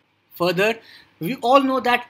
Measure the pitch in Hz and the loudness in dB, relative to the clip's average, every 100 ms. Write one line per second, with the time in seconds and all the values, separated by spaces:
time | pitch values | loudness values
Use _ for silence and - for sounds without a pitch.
0 | _ _ _ - 175 170 214 226 - - | _ _ _ -6 -4 0 -2 -2 -10 -20
1 | _ - 165 269 240 277 262 262 240 - | _ -10 -8 -4 2 4 4 -2 0 -2
2 | - | -2